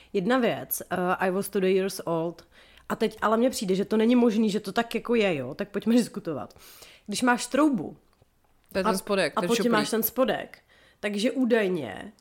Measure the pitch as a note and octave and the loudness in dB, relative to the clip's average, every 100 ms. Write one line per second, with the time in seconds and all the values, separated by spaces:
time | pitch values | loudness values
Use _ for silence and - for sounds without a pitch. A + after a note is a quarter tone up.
0 | - G3+ F3+ C4 A3+ C3+ C3 - - F3+ | -6 -4 0 2 2 -2 -6 -10 -6 -4
1 | F3+ F#3 F#3+ F#3 G3 G#3 F#3 F#3+ F#3+ - | -2 0 0 -2 -2 0 2 2 0 -4
2 | - E3 E3+ E3 - _ - - - - | -4 -2 -4 -8 -18 _ -20 -20 -10 -2
3 | A3 - G#3+ A3 B3+ B3+ F#3+ F#3 G3+ A3 | -2 0 0 2 2 0 -2 -2 0 2
4 | A3+ B3 A#3+ G#3 A3 G#3 G3 G#3 A#3 A3 | 4 6 4 4 2 0 -2 -2 -2 -4
5 | - A#3 G3+ D3 B2 D3+ G3+ - G#3+ A#3+ | -2 2 2 0 -4 -8 -6 -4 4 4
6 | E3+ G3+ E3+ C#3 F#2+ - - - - - | 4 -4 -8 -8 -8 -16 -20 -20 -20 -20
7 | - G3 B3 A#3+ - C4 D4+ A#3 C#3 - | -8 0 2 2 0 2 2 2 -6 -12
8 | _ _ _ _ _ _ _ F#3+ F#3 F#3 | _ _ _ _ _ _ _ -4 -2 -2
9 | - G3 D#3 E3+ F3 A#3 A#3 G#3+ G3+ A3 | -2 0 0 0 0 2 2 2 0 -2
10 | A3 - B3+ D3+ - - _ _ _ _ | -2 0 0 -2 -6 -16 _ _ _ _
11 | G#3 G3+ A#3 C#4 B3 A3+ F#3+ F3+ A#2 F2+ | -6 -2 -2 0 2 2 2 -2 -4 -10
12 | G3+ - | -14 -18